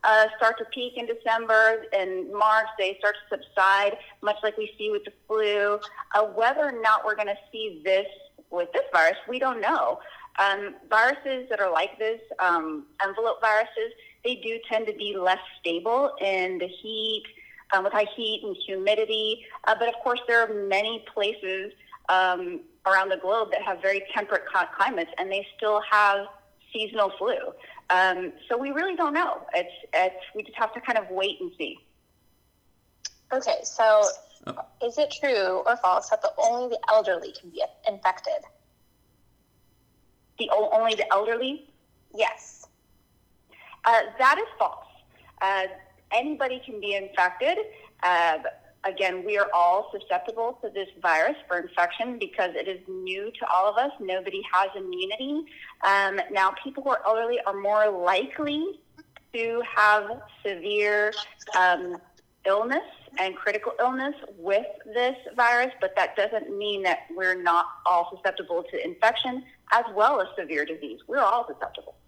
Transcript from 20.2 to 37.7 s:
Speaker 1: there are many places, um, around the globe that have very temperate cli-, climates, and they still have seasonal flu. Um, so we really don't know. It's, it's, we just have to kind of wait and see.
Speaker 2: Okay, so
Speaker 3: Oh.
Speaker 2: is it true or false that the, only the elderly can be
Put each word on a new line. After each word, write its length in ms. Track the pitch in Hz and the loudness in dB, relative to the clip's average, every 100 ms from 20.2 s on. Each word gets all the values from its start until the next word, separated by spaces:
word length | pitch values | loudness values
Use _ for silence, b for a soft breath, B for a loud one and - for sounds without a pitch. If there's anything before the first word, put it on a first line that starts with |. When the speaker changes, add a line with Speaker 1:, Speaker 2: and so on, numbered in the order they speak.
| - | 2
Speaker 1:
there 140 | 233 | 2
are 120 | 226 | 2
many 520 | 208 202 196 214 226 - | 0 0 0 0 -4 -8
places, 600 | - 202 214 190 190 202 - B B - | -2 -2 -2 -6 -6 -8 -14 B B 2
um, 520 | 185 185 180 175 175 - _ 190 | 4 4 0 -4 -8 -14 _ 2
around 240 | 190 196 | 4 4
the 80 | 190 | -2
globe 320 | 185 226 214 | 0 0 2
that 120 | - | -2
have 200 | 202 175 | -2 -2
very 200 | 196 196 - | 0 -2 -2
temperate 300 | - 202 196 - | -4 -2 -2 0
cli-, 200 | 190 180 - | -2 -2 0
climates, 340 | 202 214 165 - | -2 0 -6 -6
and 120 | 190 | -4
they 160 | 196 196 - | -4 -6 -4
still 240 | 214 208 | 0 0
have 440 | 214 208 202 196 202 - _ _ _ | 4 4 4 2 -4 -14 _ _ _
seasonal 400 | 226 214 220 196 - | -8 -6 0 0 0
flu. 180 | 208 - - - B B _ | -2 -2 -6 -12 B B _
Um, 420 | 185 185 180 180 - - | 4 4 2 -6 -10 -4
so 80 | 240 | -2
we 160 | 269 | -2
really 240 | 285 381 349 | -2 -2 0
don't 160 | 320 | 0
know. 340 | 294 349 - - | 0 -2 -4 -4
It's, 160 | 175 180 - - | -4 -4 -10 -2
it's, 320 | - 185 - - | 0 0 -2 -12
we 80 | 208 | -12
just 140 | - - | -12 -4
have 160 | 220 | -4
to 80 | 240 | -4
kind 180 | - 226 | -2 -2
of 100 | 196 | -2
wait 300 | 185 196 - | -4 -4 -4
and 120 | 175 - | -10 -8
see. 200 | - - _ _ _ _ _ _ _ _ _ _ _ _ - _ _ | -10 -10 _ _ _ _ _ _ _ _ _ _ _ _ -18 _ _
Speaker 2:
Okay, 260 | 262 269 - | -2 0 -2
so 420 | - - 220 214 202 - - _ - | -4 2 6 6 4 0 -16 _ -12
Speaker 3:
Oh. 60 | - - _ | -12 -14 _
Speaker 2:
is 160 | 240 233 | -4 0
it 120 | 294 | -2
true 520 | - 285 233 185 185 - | 0 0 2 2 0 0
or 100 | 240 | 2
false 320 | 247 - - | 4 2 2
that 100 | 214 | 0
the, 100 | 220 - | 0 2
only 320 | 226 240 247 | 2 2 -2
the 100 | 226 - | -2 4
elderly 420 | 214 208 175 160 - | 4 4 -2 -4 -14
can 120 | 180 | -16
be 120 | - - | -6 -6